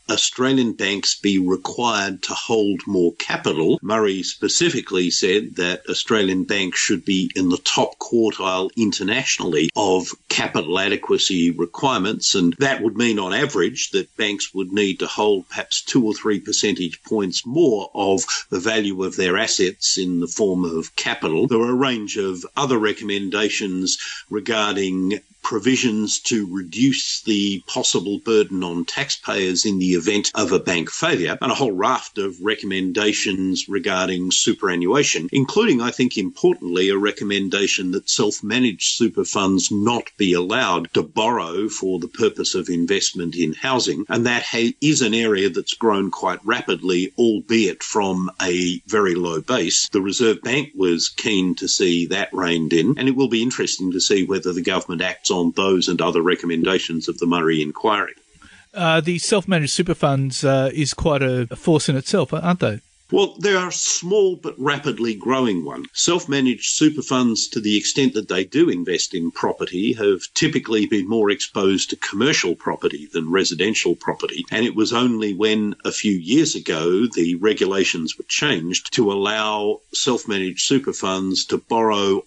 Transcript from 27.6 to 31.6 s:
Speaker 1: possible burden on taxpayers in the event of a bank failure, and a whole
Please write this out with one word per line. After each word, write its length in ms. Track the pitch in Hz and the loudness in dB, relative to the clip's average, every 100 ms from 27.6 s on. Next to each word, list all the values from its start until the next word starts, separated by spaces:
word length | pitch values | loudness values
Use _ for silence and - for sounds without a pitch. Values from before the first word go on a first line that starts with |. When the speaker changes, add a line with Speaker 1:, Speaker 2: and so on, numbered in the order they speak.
| - | -6
Speaker 1:
possible 540 | 127 113 104 92 98 | -4 0 0 -2 -4
burden 420 | 117 107 92 95 | 2 2 2 0
on 220 | 90 85 | -4 -4
taxpayers 840 | 82 - 139 - - 101 92 87 107 | -4 -4 -4 -6 -4 -2 0 0 0
in 140 | 95 | 0
the 140 | 92 | 2
event 360 | 90 82 104 98 110 | 2 2 0 0 -2
of 160 | 92 | 0
a 80 | - | 0
bank 320 | - 87 - | 0 -2 -2
failure, 460 | - 165 123 80 92 | -2 0 0 0 -2
and 100 | 127 | -2
a 40 | |
whole 160 | 107 | 0